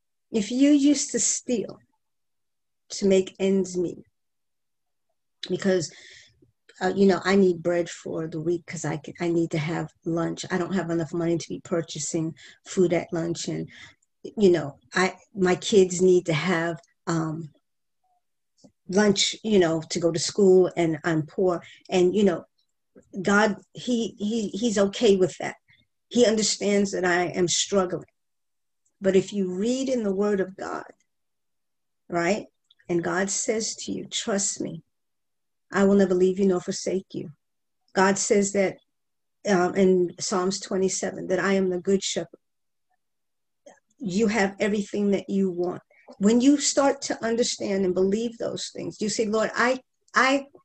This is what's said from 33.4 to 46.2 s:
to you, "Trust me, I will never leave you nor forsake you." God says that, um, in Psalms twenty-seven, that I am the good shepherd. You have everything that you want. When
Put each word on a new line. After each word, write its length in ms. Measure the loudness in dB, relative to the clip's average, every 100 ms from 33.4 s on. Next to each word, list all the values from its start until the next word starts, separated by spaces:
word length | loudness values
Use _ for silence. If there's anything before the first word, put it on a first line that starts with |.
| -4 -4 -4 -8
to 160 | -10
you, 140 | -10 -8
"Trust 540 | -8 -4 -4 -4 -6
me, 220 | -8 -10 -16 _ _ _ _ _ _ _ -6
I 140 | 2
will 100 | 4
never 200 | 6 4
leave 260 | 4 2 2
you 60 | 2
nor 140 | 0
forsake 460 | -2 -8 -4 -6 -6
you." 180 | -12 -12 -16 _ _ _ _ _
God 240 | 2 2 2
says 340 | 2 2 2
that, 260 | 0 -2 -4 _ _ _ _ _ _ 0
um, 280 | 2 2 4
in 400 | 4 4 2 -4
Psalms 400 | -6 -2 -2 -4
twenty-seven, 720 | -6 -2 -2 -2 -6 -8 -4
that 100 | -2
I 140 | 2
am 180 | 2 0
the 80 | -2
good 240 | 0 0
shepherd. 380 | 0 -6 -8 -14 _ _ _ _ _ _ _ _ _ _ _ _ -20 -20 _ -12
You 280 | -4 0 0
have 300 | 2 0 0
everything 540 | -2 -2 -4 -2 0
that 180 | 0 -2
you 180 | -2 -2
want. 320 | -2 -6 -6 _ _ _
When 220 | -2